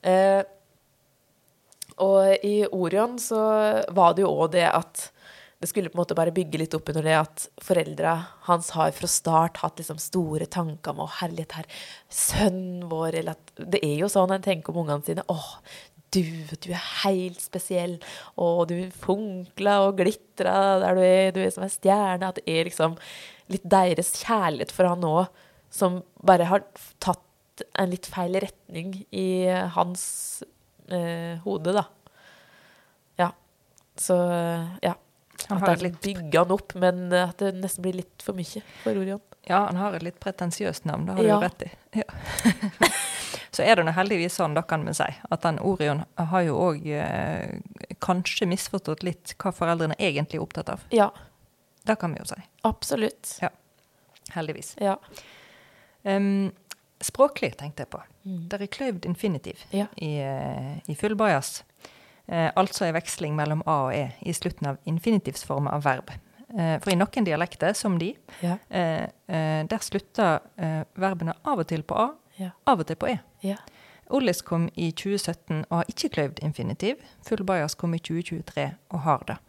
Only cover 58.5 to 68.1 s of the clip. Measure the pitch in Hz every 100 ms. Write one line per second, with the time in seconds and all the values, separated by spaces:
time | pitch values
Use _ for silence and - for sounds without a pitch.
58.5 | 202 202 - 269 190 170 175 214 151 -
59.5 | - - 196 208 - 156 147 135 135 135
60.5 | 135 131 151 - 147 214 214 214 151 -
61.5 | - - _ - - - _ - 165 160
62.5 | - 190 - 175 160 - - 151 151 151
63.5 | 151 - 151 131 127 131 - - 165 180
64.5 | - 143 139 - 165 226 214 - 135 -
65.5 | 139 143 147 143 131 - - _ _ 240
66.5 | 226 165 160 - 180 196 - 202 151 170
67.5 | - 165 208 214 175 170